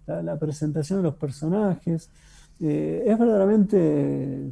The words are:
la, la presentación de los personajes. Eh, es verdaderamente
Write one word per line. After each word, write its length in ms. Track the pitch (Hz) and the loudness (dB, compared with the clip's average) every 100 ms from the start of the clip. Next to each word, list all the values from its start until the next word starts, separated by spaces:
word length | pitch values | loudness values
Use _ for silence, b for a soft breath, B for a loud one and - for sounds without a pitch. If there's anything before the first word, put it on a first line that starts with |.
| - | -10
la, 160 | 165 | -6
la 160 | 165 147 | -4 -4
presentación 600 | 156 143 151 151 147 190 | -4 -4 -4 -4 -2 -2
de 40 | |
los 120 | 170 139 | -2 -4
personajes. 960 | 143 - 156 196 208 170 - 165 - b b b b - | -8 -6 -2 0 0 -2 -4 -6 -6 b b b b -6
Eh, 440 | 156 147 156 165 202 | -4 -2 -2 -2 0
es 140 | 226 | 2
verdaderamente 1300 | 233 214 196 220 196 196 160 147 143 139 135 135 139 | 4 4 4 4 4 4 4 2 0 -2 -4 -6 -8